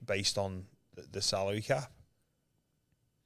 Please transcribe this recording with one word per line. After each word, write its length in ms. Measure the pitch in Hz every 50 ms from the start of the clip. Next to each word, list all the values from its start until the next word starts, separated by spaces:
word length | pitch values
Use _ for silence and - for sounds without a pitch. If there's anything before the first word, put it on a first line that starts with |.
| -
based 320 | - 101 98 98 - - 101
on 280 | 98 98 95 92 92 - - _ _ _ -
the, 60 | 90 - 69
the 100 | 73 95
salary 400 | - - 104 95 98 98 104 110
cap. 300 | 110 - 135 143 139 - - - - _ _ _ _ _ _ _ _ _ _ _ _ _ _ _ _ _ _ _ _ _ _ _ _